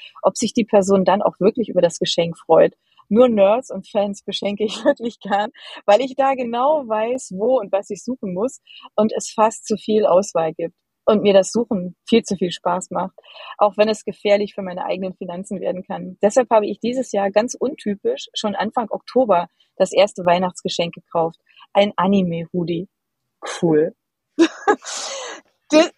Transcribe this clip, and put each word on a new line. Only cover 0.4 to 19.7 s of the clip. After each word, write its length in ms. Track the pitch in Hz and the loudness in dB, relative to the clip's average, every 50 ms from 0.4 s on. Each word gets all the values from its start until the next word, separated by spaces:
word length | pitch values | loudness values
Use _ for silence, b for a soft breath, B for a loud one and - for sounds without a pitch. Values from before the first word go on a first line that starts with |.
| 240 208 - | -4 -2 0
die 120 | 247 226 | -2 0
Person 400 | - - 202 185 190 196 196 185 | 2 2 2 4 4 2 2 4
dann 160 | 185 180 214 | 4 2 2
auch 180 | - - - - | 2 -2 -2 0
wirklich 300 | - 208 - 254 214 - | 0 0 0 0 -4 -4
über 120 | - 180 | 0 2
das 180 | 175 170 - - | 2 2 0 0
Geschenk 360 | 180 - - - 170 170 165 | -4 -2 -2 -2 -2 -2 -4
freut.“ 360 | - - - 160 165 170 170 - _ b b b b b b | -6 0 4 6 6 6 4 2 _ b b b b b b
Nur 160 | 202 226 254 | 4 4 4
Nerds 420 | 247 226 202 196 196 214 254 254 - | 6 6 4 4 4 4 0 -2 -6
und 180 | - 190 190 | -10 -12 -10
Fans 360 | - - 208 202 208 196 - - | -6 -2 -2 -2 -2 -4 -10 -12
beschenke 400 | - 190 - - 196 202 196 208 | -10 -8 -6 -4 -4 -4 -2 -4
ich 120 | 214 208 | -4 -4
<laughs> 100 | 220 233 | -2 0
wirklich 340 | 285 285 - 226 240 - - | 0 0 0 -2 -10 -10 -10
gern, 320 | - 196 196 202 208 - - B B B B B B | -6 -4 -2 -2 -2 -4 -6 B B B B B B
weil 160 | - 202 226 | 4 4 4
ich 140 | 269 262 262 | 4 0 -2
da 180 | - 269 269 269 | 0 0 0 0
genau 540 | 247 254 233 233 240 262 285 320 302 262 | 0 -4 -4 -2 0 2 2 2 0 0
weiß, 460 | 214 220 214 220 233 254 262 - - 190 | -2 -4 -2 -2 -2 -4 -6 -8 -10 -8
wo 240 | 185 208 247 262 247 | -4 0 2 0 0
und 120 | 202 185 | 0 0
was 180 | 190 196 - - | -4 -4 -4 -4
ich 140 | 208 180 - | -10 -10 -8
suchen 300 | - 262 - - 196 180 | -10 -8 -8 -6 -6 -4
muss 280 | 180 220 269 - - B B B B B B B | -4 -4 -4 -6 -8 B B B B B B B
und 160 | - 214 220 - | -2 0 0 -2
es 140 | 214 - - | -4 -8 -6
fast 380 | - - 214 226 220 - - | -2 0 0 0 0 -2 -8
zu 100 | - 214 | -6 -6
viel 280 | 202 - - 214 214 208 | -6 -2 -2 0 2 2
Auswahl 480 | - 170 185 196 - - 170 160 160 160 | 4 4 2 2 0 -2 -2 -2 -2 -4
gibt 220 | - 170 165 - _ _ _ _ _ - | -6 -10 -10 -10 _ _ _ _ _ 0
und 160 | - 220 202 | 0 2 2
mir 120 | 156 202 190 | 4 4 6
das 180 | 196 185 - | 4 4 4
Suchen 440 | - 220 240 - 233 180 180 180 - _ _ | 0 -4 -2 -2 -4 -4 -4 -6 -10 _ _
viel 160 | - 233 226 180 | 2 2 2 2
zu 120 | - 202 | 2 -4
viel 140 | 165 196 175 | -4 -4 -4
Spaß 380 | 160 - - 180 175 185 - - | -6 -4 -4 -4 -4 -4 -4 -6
macht, 220 | 180 175 185 190 _ _ B B B B B B B | -6 -6 -6 -6 _ _ B B B B B B B
auch 180 | B 208 208 196 | B 0 2 2
wenn 140 | 208 214 220 | 2 2 2
es 160 | 214 - - | 0 -4 -6
gefährlich 480 | - 185 _ - 208 202 202 208 202 - | -12 -10 _ 0 2 2 2 0 -2 -8
für 80 | - | -10
meine 240 | 196 185 180 180 - | -10 -10 -8 -8 -6
eigenen 280 | - 175 185 190 185 185 | -6 -6 -6 -6 -8 -8
Finanzen 460 | - 196 175 175 180 196 - 208 175 | -10 -12 -12 -10 -10 -10 -8 -8 -6
werden 240 | 190 185 180 180 185 | -6 -6 -6 -6 -8
kann. 340 | - 185 175 180 185 180 - | -10 -12 -10 -12 -12 -6 0
Deshalb 280 | - 208 - 262 247 - | 0 2 2 2 2 4
habe 180 | 233 220 208 | 2 2 2
ich 120 | 220 208 - | 0 -4 -6
dieses 320 | - 226 247 262 240 - | -6 -6 -4 -4 -4 -4
Jahr 200 | - 202 196 196 | -2 -2 -2 0
ganz 220 | 196 - 226 247 - | 0 0 0 -2 -4
untypisch 760 | - - 254 302 - - 214 202 202 - 226 254 285 - - - | -6 -6 -6 -6 -6 -6 -8 -6 -4 -4 -4 -4 -6 -8 -12 -10
schon 220 | - - 214 190 | -6 -6 -6 -4
Anfang 320 | 180 185 220 - 247 226 - | -4 -4 -4 -4 -4 -4 -4
Oktober 580 | - 185 _ - - 247 262 214 185 170 175 - _ _ _ _ | -6 -10 _ -2 0 0 2 4 2 2 0 -2 _ _ _ _